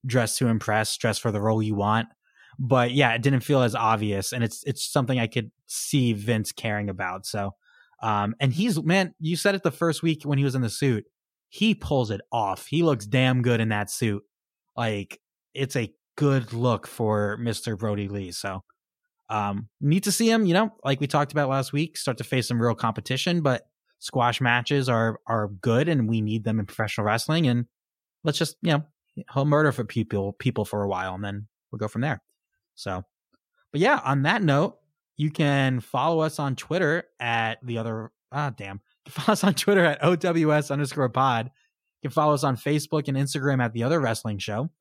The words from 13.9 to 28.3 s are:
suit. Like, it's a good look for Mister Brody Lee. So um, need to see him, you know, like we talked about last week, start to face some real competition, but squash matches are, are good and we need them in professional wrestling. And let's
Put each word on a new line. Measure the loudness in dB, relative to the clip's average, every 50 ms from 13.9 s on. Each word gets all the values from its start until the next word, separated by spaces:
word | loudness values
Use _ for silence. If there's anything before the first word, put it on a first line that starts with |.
suit. | -4 -2 -2 -2 -2 -2 _ _ _ _ _ _ _ _ _ _ _
Like, | -4 -4 -2 -2 -4 -6 _ -14 _ _ _ _ _ _ _
it's | _ -6 -6 -2 -2
a | -4 -4 -4 _ _ _ _ _
good | 0 2 2 4 2 0 -2
look | -4 0 2 2 2 0 -2
for | -10 -6 -2 0 2 2 2 0 0 -2 -2
Mister | -2 -2 -4 -4 -4 -6 -6
Brody | -4 -2 -2 -2 -2 -4 -4
Lee. | -6 -6 -8 -8
So | -10 -8 -6 -6 -6 -8 _ _ _ _ _ _ _ _ _ _ _ _ _ _
um, | -4 -2 -2 -2 -2 -4 -8 -10 _ _
need | 2 2 2 2 2
to | 0
see | 0 2 4 4
him, | 4 4 4
you | 4 4
know, | 4 2 2 -2 _ -2
like | -2 -2 0
we | -2
talked | 0 2 0 0 2
about | 0 0 0 2
last | 0 0 -2 -2
week, | -2 -2 -2 -2 _
start | -6 -4 -4 -4 -4
to | -4
face | -2 0 0 0 0
some | 0 2
real | 2 2 2
competition, | 2 0 -2 -2 -2 -4 -4 -4 -2 0 0 0 2
but | 2 2 0 0 -4 _ _ _ _ _ _ _
squash | -16 -4 0 2 2 2 2 2
matches | 2 4 4 2 2 0 0 0 2 2
are, | 2 2 2 0 0 -4 _
are | -4 -2 -2 -2 -4
good | -6 -4 0 2 2 4 4 2
and | 2 2 2 2
we | 0 0
need | 0 0 -2 -2 -2
them | -2 -2 -2
in | -2
professional | -4 -4 -4 -4 -4 -2 -2 0
wrestling. | 0 0 0 0 0 0 2 2
And | 2 2 0 -2 _ _ _ _ _ _ _ _ _ _ _ _
let's | -2